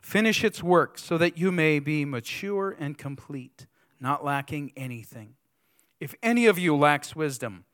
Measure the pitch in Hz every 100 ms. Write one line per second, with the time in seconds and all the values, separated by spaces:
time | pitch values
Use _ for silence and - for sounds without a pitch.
0 | - 196 220 208 220 - 175 175 143 -
1 | - 170 170 165 185 180 156 151 139 151
2 | 143 127 - - 196 202 196 - 147 147
3 | 139 139 - 143 127 _ - _ _ _
4 | 131 143 143 139 135 151 143 - 131 117
5 | 110 120 107 - _ _ _ _ _ _
6 | 147 - 226 240 233 180 180 147 147 143
7 | - 160 156 123 120 95 -